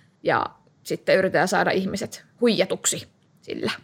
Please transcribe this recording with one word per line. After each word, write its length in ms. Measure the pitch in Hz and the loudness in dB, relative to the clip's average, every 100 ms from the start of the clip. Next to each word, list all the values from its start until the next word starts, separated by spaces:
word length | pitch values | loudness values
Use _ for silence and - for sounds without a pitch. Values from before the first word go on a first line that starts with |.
| _ _ | _ _
ja 220 | - 131 - - _ _ | -2 0 -2 -10 _ _
sitten 340 | - 151 - 190 | -10 -4 2 2
yritetään 300 | 185 156 185 | 4 2 2
saada 240 | 180 180 | 2 0
ihmiset 540 | 190 190 - - - - - | 0 -2 -6 -8 -12 -20 0
huijatuksi 680 | 240 208 185 - - - - _ _ _ | 2 2 0 -2 -4 -6 -10 _ _ _
sillä. 300 | - 57 - - | -14 -6 -6 -6